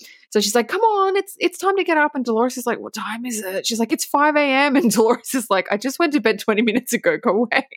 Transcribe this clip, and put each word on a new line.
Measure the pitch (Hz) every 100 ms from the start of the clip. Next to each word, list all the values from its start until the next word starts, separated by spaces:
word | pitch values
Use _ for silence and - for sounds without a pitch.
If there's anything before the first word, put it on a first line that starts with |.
| - - _
So | 214
she's | 208 240
like, | 233
"Come | 381
on, | 453 403 381 392
it's, | 392 -
it's | 359 -
time | 381 392
to |
get | 349 311
up." | 294 294
And |
Dolores | 240 220 247 254
is | 240
like, | 170
"What | 104
time | 220 196 226 247
is | 220
it?" | 185 190 -
She's | 226
like, | 220
"It's | 320 -
five | 285 302 294
A |
M." | 285 269 285 269
And | 233
<laughs> |
Dolores | 208 226 254 - 269
is | -
like, | 190 -
"I | 208
just | 269 -
went | 339
to | 277
bed | 220 214
twenty | - 208
minutes | 233 240 -
ago. | 233 170 156
Go | 226
away." | 196 240 269 -